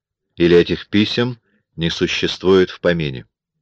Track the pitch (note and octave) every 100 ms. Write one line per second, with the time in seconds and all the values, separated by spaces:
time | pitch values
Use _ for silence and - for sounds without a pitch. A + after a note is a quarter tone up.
0 | _ _ _ - E2+ F2 E2+ E2+ - G2+
1 | G#2+ - B2 B2 _ _ _ - E2 -
2 | F2+ - F#2 - F2+ F#2+ F#2 - F2 F2
3 | D2+ B1+ - _ _ _